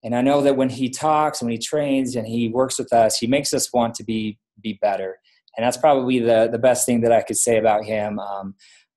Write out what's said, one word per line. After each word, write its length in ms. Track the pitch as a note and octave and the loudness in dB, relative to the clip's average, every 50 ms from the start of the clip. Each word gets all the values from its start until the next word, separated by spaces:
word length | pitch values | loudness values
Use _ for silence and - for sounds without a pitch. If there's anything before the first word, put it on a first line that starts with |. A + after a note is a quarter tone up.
| - | -8
And 80 | A2+ A#2+ | -4 -2
I 60 | B2 | 0
know 220 | B2+ C#3 C#3+ C#3+ | 2 2 2 4
that 160 | C#3 C#3 C3+ | 2 2 2
when 100 | B2+ C3 | 2 0
he 220 | B2+ A2+ B2+ C3 B2 | -2 -2 -4 -6 -6
talks, 520 | - - D3+ D#3 D#3 D3+ D3+ D3 D3 - | -4 -2 0 0 2 2 2 0 -2 -4
when 80 | B2 A#2 | -6 -6
he 80 | A#2 | -6
trains, 600 | A2+ - - D#3 D3+ D3 C#3 C3+ C3+ C3 A#2+ A#2+ | -6 -6 -4 -4 -2 -2 0 -2 -2 -2 -2 -4
and 100 | A#2 A2 | -6 -6
he 220 | A2+ A2+ A#2+ A#2 A2 | -4 -4 -2 -2 -2
works 280 | A2+ B2+ C3 B2+ - | 0 0 -2 -2 -2
with 140 | - A#2 - | -6 -4 0
us, 260 | A#2+ A#2 A2 G#2+ - | 2 4 4 4 2
he 80 | - A#2 | 0 -2
makes 280 | A#2+ C3+ D3 C#3+ - D3 | 0 0 0 0 -2 -2
us 180 | B2+ - - | -2 -2 0
want 240 | - B2 A#2 A#2 A#2 | 0 0 0 0 -2
to 80 | - G#2+ | -8 -6
be, 340 | A2+ A2+ A2 G#2+ G#2+ G#2 _ _ _ _ G#2+ | -6 -4 -4 -4 -6 -8 _ _ _ _ _
be 160 | G#2 G#2+ G2+ - | -10 -10 -6 -2
better. 360 | G#2 G#2 G2 F#2+ F#2+ F#2+ F#2 - _ _ _ _ _ _ - | -2 -2 -2 -2 -4 -8 -10 -12 _ _ _ _ _ _ -6
And 100 | A2+ A#2 | -2 -2
that's 120 | B2 - | -2 0
probably 420 | - - D3+ C#3+ C3 B2 B2+ B2+ A#2+ | 2 4 4 4 4 2 0 0 2
the, 300 | A#2 A#2 A2+ A2 A#2 A2+ | 2 4 4 4 4 2
the 80 | A#2+ A#2 | 2 2
best 260 | C3 B2+ A#2+ - - | 2 2 2 2 0
thing 140 | B2+ A#2+ A2+ A#2 | 0 0 2 4
that 100 | A#2 A#2 | 4 4
I 80 | G#2+ | 4
could 160 | - - G#2+ | 2 0 -2
say 200 | - - A#2+ A2+ | -2 0 2 2
about 280 | A2 A2 A2 G#2 G#2+ G#2+ | 4 4 2 2 2 -2
him. 340 | G#2+ A2 G#2+ G#2 G#2+ G#2 G2+ | -4 -4 -4 -4 -4 -6 -8
Um, 360 | G2+ G2+ G2 G2 G2 G2 - _ _ _ _ _ _ _ _ | -8 -8 -10 -10 -10 -12 -14 _ _ _ _ _ _ _ _